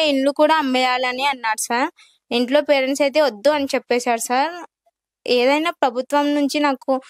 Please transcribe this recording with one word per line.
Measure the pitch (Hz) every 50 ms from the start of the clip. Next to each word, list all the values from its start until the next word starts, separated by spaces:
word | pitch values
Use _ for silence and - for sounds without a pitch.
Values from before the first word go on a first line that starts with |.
| 320 302
ఇల్లు | 285 269 269 277
కూడా | 277 - 302 302 311
అమ్మేయాలని" | 311 294 262 254 254 254 254 254 254 254 247 247 254 269
అన్నారు | 285 277 254 233 226 220 220 -
సార్. | - 240 240 269 339 - _ - _ _ _ _ _
ఇంట్లో | 240 240 247 240 262 294
పేరెంట్స్ | 294 285 294 269 262 262 277 269 294
అయితే | 277 254 302
వద్దు | 311 269 214 208 208 277
అని | 302 294 277
చెప్పేశారు | 269 - 254 - _ 240 247 240 254 233 226
సార్. | - - 247 254 285 320 349 349 320 - _ _ _ _ _ _ _ _ _ _ _
ఏదైనా | - 247 247 240 262 285 302 320 339
ప్రభుత్వం | 339 - - 262 226 247 247 - - 285 285 294 294
నుంచి | 294 285 269 - 302
నాకు | 294 285 269 254 - - 269 262 262 -